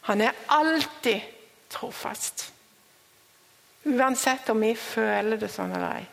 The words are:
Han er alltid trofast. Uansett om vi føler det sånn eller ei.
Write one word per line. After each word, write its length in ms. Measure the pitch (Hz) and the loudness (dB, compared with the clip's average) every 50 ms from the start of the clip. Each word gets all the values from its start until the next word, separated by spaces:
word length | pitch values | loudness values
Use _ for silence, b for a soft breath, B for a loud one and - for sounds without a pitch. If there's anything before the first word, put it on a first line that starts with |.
Han 200 | - - 208 208 | 0 2 2 4
er 160 | 214 240 - - - | 4 2 2 -2 0
alltid 720 | - 269 302 311 320 320 311 - - - - - 247 208 202 - - - - - - - _ _ _ | 4 4 4 6 4 2 2 0 -2 -6 -2 0 0 0 0 -2 -10 -18 -20 -20 -20 -20 _ _ _
trofast. 840 | - - - - - - - - - - - - - - - - - - _ _ _ _ _ _ _ _ _ _ _ _ _ _ _ _ _ _ _ _ _ _ _ _ - | -10 -10 -10 -8 -10 -8 -10 -8 -8 -6 -6 -8 -6 -8 -12 -12 -16 -20 _ _ _ _ _ _ _ _ _ _ _ _ _ _ _ _ _ _ _ _ _ _ _ _ -2
Uansett 640 | 294 262 247 269 262 262 254 - 269 262 262 - - | 0 2 4 4 2 2 2 2 2 0 2 0 0
om 120 | 220 220 | 2 4
vi 140 | 214 220 233 | 4 2 0
føler 640 | 226 - - - 226 220 214 208 202 202 214 220 214 | -2 -6 -6 -2 0 0 2 2 0 0 0 -2 -2
det 80 | 214 196 | -4 -6
sånn 240 | - - 190 185 185 | -4 -4 -4 -4 -2
eller 280 | 180 175 170 - - | -2 -2 -2 -4 -6
ei. 40 | - - | -8 -12